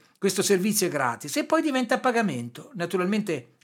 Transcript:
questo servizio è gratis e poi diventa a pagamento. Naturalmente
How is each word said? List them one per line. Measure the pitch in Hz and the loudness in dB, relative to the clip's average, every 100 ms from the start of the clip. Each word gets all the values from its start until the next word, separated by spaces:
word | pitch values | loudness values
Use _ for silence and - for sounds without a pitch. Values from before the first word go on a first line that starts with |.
| _ _ | _ _
questo | 190 196 | -2 0
servizio | 180 196 208 208 175 | 2 2 2 0 0
è | |
gratis | 143 127 117 147 285 | 0 0 -2 -4 -4
e | 302 | 0
poi | 320 | 2
diventa | 311 262 254 254 | 2 0 0 0
a | |
pagamento. | 254 233 208 127 120 - - | 2 2 0 -2 -6 -10 -14
Naturalmente | 202 170 185 180 214 202 147 - _ | -6 -2 0 0 0 -2 -4 -8 _